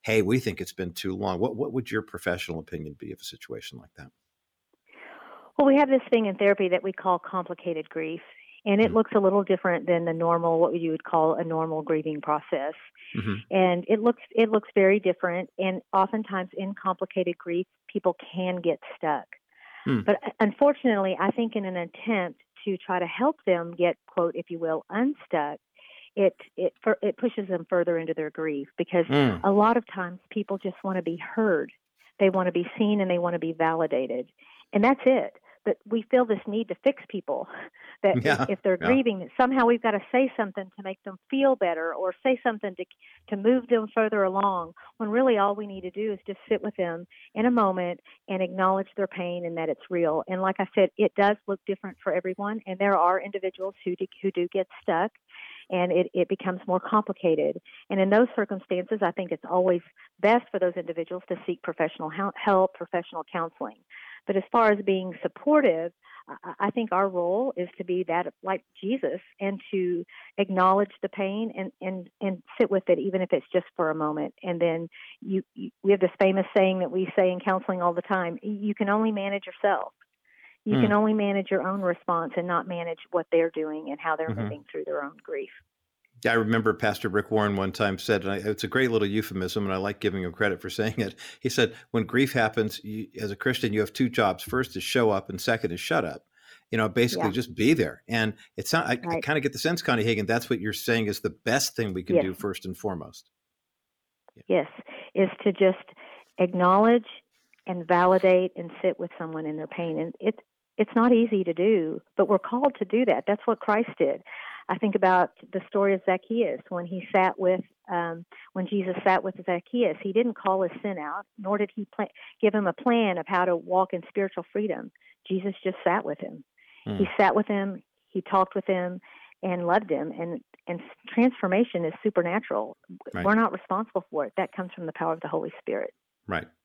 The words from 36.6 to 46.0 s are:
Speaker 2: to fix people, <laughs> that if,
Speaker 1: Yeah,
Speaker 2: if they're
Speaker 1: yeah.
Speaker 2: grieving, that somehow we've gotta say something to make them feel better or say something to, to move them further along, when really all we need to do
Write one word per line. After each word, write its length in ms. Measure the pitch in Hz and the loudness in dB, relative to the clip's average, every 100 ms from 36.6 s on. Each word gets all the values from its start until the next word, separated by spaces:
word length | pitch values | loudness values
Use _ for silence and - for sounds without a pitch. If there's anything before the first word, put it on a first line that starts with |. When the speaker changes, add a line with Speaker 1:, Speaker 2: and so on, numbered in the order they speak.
| 226 | -4
Speaker 2:
to 60 | 175 | 0
fix 180 | 269 277 - | 0 0 -8
people, 400 | 196 - 131 - | -8 -4 -6 -6
<laughs> 540 | - - _ - - | -12 -16 _ -20 0
that 160 | 196 131 | 2 2
if, 60 | |
Speaker 1:
Yeah, 200 | 151 135 131 | 2 0 0
Speaker 2:
if 100 | 196 | -2
they're 140 | 196 180 | 0 0
Speaker 1:
yeah. 80 | 165 | 2
Speaker 2:
grieving, 340 | 262 240 196 | 2 2 -2
that 100 | 175 | -6
somehow 300 | - 254 262 | 0 2 4
we've 160 | 240 240 | 4 4
gotta 220 | 233 202 - | 2 -2 0
say 180 | 254 262 - | 2 2 0
something 340 | 202 202 190 - | -4 -6 -12 -12
to 60 | |
make 200 | 196 190 | -12 -10
them 140 | 202 185 _ | -14 -16 _
feel 260 | 269 277 262 | 2 2 4
better 380 | 180 160 165 | 0 0 -4
or 180 | 147 185 - | -4 -6 -2
say 160 | 262 247 | 0 0
something 320 | 254 214 202 185 | 0 -2 -8 -8
to, 80 | - _ - _ - | -14 _ -20 _ -10
to 80 | 202 | 0
move 280 | 214 254 240 | 2 2 4
them 200 | 233 220 | 0 2
further 300 | - 220 214 | 0 2 2
along, 500 | 190 190 202 185 165 - - _ | 2 2 2 0 -6 -14 -20 _
when 100 | 214 | -2
really 300 | 226 262 214 | 2 4 4
all 160 | 202 | 2
we 120 | 202 208 | 0 -8
need 140 | 190 | -10
to 100 | 180 | -10
do 220 | 196 | -6